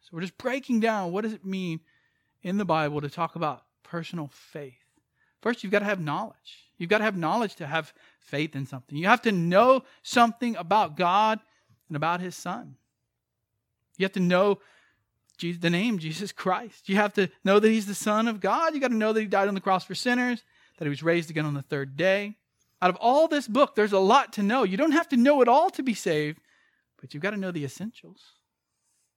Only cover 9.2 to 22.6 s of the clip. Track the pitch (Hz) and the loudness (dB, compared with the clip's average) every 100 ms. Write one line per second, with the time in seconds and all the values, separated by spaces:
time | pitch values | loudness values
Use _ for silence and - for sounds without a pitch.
9.2 | 226 190 170 180 247 262 - _ - 240 | 2 0 4 6 6 4 0 _ -2 2
10.2 | 233 226 240 220 170 214 180 151 175 196 | 2 2 -6 -6 0 2 2 0 2 4
11.2 | 220 220 - _ _ _ - 151 156 175 | 2 0 -6 _ _ _ -12 -4 -2 -2
12.2 | 180 - 175 190 143 131 _ _ _ _ | -6 -10 -10 -10 -12 -20 _ _ _ _
13.2 | _ _ _ _ _ _ _ - 190 190 | _ _ _ _ _ _ _ -6 -4 0
14.2 | 175 180 202 196 _ _ _ _ _ _ | 2 4 4 2 _ _ _ _ _ _
15.2 | _ - 170 175 170 170 233 196 156 160 | _ -10 -8 -2 0 0 0 -2 -4 -8
16.2 | 202 - 196 190 233 - - 190 208 202 | -10 -6 -2 -2 -4 -12 -2 2 2 0
17.2 | 185 - 185 202 220 220 202 202 214 208 | -2 -2 2 4 6 2 -2 -6 -2 0
18.2 | 233 214 190 254 320 302 262 220 214 220 | 0 -2 0 0 0 0 -2 0 0 0
19.2 | 214 196 196 196 196 185 - 185 247 247 | 0 2 2 0 0 -2 -2 -6 -2 0
20.2 | 247 240 - _ _ _ 151 139 160 170 | 0 -4 -10 _ _ _ -6 -2 0 0
21.2 | 160 151 151 143 135 147 139 139 185 196 | -2 -4 -4 -6 -6 -8 -6 -2 0 0
22.2 | 208 208 _ _ | -2 -12 _ _